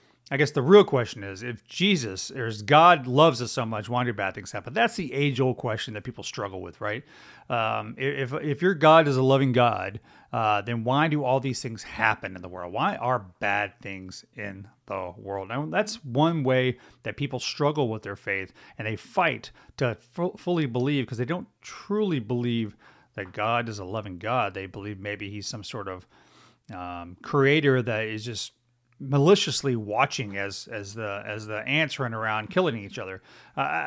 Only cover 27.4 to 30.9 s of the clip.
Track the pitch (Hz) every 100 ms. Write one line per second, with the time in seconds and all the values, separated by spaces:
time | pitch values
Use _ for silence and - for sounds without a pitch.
27.4 | 135 151 143 131 117 110 110 107 113 107
28.4 | - - _ _ _ _ 135 139 147 202
29.4 | - 135 139 120 104 107 139 - 107 98
30.4 | 101 101 - 113 101